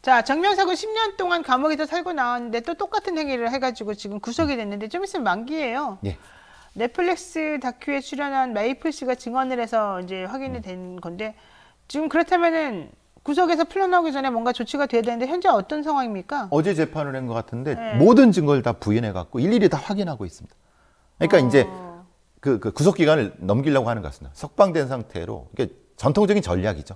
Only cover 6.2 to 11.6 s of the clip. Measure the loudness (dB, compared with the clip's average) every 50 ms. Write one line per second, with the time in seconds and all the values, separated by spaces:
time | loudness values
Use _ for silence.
6.2 | -14 -20 -20 -20 -20 -20 -20 -20 -20 -20 _ -6 -6 -4 -2 -2 0 0 -2 -4
7.2 | -6 -10 -8 -6 -4 -4 -4 -4 -6 -8 -8 _ -6 -4 -4 -4 -6 -8 -8 -6
8.2 | -6 -4 -2 -2 -2 -2 -2 -2 -2 -2 -4 -4 -4 -6 -6 -4 -4 -6 -6 -4
9.2 | -6 -4 -2 -2 -2 -2 -2 -4 -4 -2 -2 -2 -2 -2 -4 -8 -8 -8 -8 -8
10.2 | -8 -8 -8 -8 -8 -8 -10 -10 -10 -12 -12 -12 -12 -14 -14 -12 -12 -12 -10 -8
11.2 | -10 -10 -10 _ _ _ _ -20